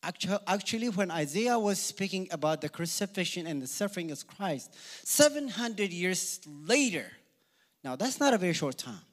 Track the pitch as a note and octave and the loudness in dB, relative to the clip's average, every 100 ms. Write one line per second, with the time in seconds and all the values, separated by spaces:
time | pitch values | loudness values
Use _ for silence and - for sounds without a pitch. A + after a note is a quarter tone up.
0 | E3 F3+ - G3+ - G3+ G3 A3+ A#3+ F#3 | -6 -4 0 0 2 0 0 -2 0 0
1 | F#3+ E3 D3 D#3 A#3+ A#3+ G#3 F#3+ - - | 0 0 -2 0 2 4 2 0 -2 -4
2 | F#3+ F#3+ F#3 E3 D3+ D#3 D3+ - E3 - | -2 -2 -4 -2 0 0 -4 -6 -4 -2
3 | G3 G3 F3 F3 E3 D3 C3 - G3+ G3+ | -4 -2 -2 -2 -4 -4 -4 -4 -2 -2
4 | E3 C#3+ - - G3 C#3 - - - - | -6 -6 -12 -6 -4 -4 -6 -18 -18 -12
5 | - - D4+ D4 C#4 G#3 A#3+ G#3 G3+ F3 | -2 6 6 6 -6 -4 -4 0 -2 0
6 | F3+ F#3 - - - D3 D3+ C4 C4 E3 | 0 0 -2 -8 -12 -14 2 4 4 0
7 | F#2 - _ _ _ _ _ _ C3+ C3 | -6 -14 _ _ _ _ _ _ -8 -2
8 | A#3 B3+ C#4+ A3+ F3+ D#3+ D3 B2+ - G2+ | -2 4 4 6 4 2 0 -4 -10 -12
9 | - | -14